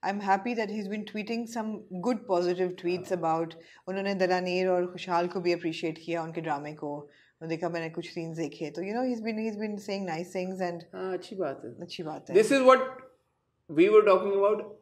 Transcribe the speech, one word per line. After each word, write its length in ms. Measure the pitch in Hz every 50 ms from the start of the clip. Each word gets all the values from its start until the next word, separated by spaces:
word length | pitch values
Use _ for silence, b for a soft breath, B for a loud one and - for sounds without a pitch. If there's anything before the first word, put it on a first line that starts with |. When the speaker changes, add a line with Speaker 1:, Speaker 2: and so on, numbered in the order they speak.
| -
Speaker 1:
I'm 140 | 185 196 202 202 196
happy 260 | 190 196 196 240 247
that 160 | 220 226 202
he's 200 | 208 214 208 185
been 160 | 202 214 208 -
tweeting 480 | - 214 214 208 233 226 240 220 - 240
some 180 | 220 220 214 196 - - 185 180 175
good 140 | 226 254 214 - -
positive 540 | 190 175 175 175 180 180 185 180 180 - -
tweets 280 | 175 180 180 180 - 190
Speaker 2:
हाँ। 40 | 180
Speaker 1:
about, 380 | 165 165 160 165 165 165 165 - b b b b b -
उन्होंने 280 | 185 196 196 196 202
दलानेर 520 | 190 185 180 185 185 180 180 180 180 185 185
और 180 | 180 180 180
खुशहाल 420 | 180 180 185 - - 180 170 175 180
को 140 | 180 196
भी 120 | 175 180 175
अप्रिशिएट 460 | 170 170 165 160 - - 165 160 - -
किया, 180 | - 165 170 165
उनके 180 | 165 160 165
ड्रामे 320 | 160 160 151 143 147 147 151
को। 360 | 151 - 147 143 143 147 143 b b b b b b 165
देखा 260 | 165 165 160 175 170
मैंने 200 | 165 170 165 160
कुछ 200 | 160 170 165 -
सीन्स 280 | - 175 165 165 160 160
देखे, 340 | 165 143 - - 170 147
तो, 100 | 147 170
you 100 | 180 190
know, 140 | 208 233 254
he's 160 | 254 247 226
been, 180 | 220 226 220 214
he's 220 | 220 226 214 208 214
been 240 | 214 214 202 202 -
saying 200 | 202 196 196 180
nice 280 | 160 156 175 175 - 190
things 340 | 180 185 190 185 185 175
and 100 | 175 170 165 - -
Speaker 2:
हाँ, 200 | 185 185 190 185
अच्छी 220 | 180 - - 226
बात 260 | 190 180 147 135 - -
है। 160 | 131 120 -
Speaker 1:
अच्छी 220 | 175 170 - - 175
बात 260 | 156 156 - - -
है। 60 | -
Speaker 2:
This 160 | 190 220 214
is 100 | 277 277
what 180 | 262 254 262 254 - - - - - - _ _ _ _ _ _ _ _ _ _ _ _
we 180 | 151 147 175 202
were 160 | 214 214 208
talking 280 | 202 190 190 - 202 196
about 260 | 196 196 202 214 208 208 - - -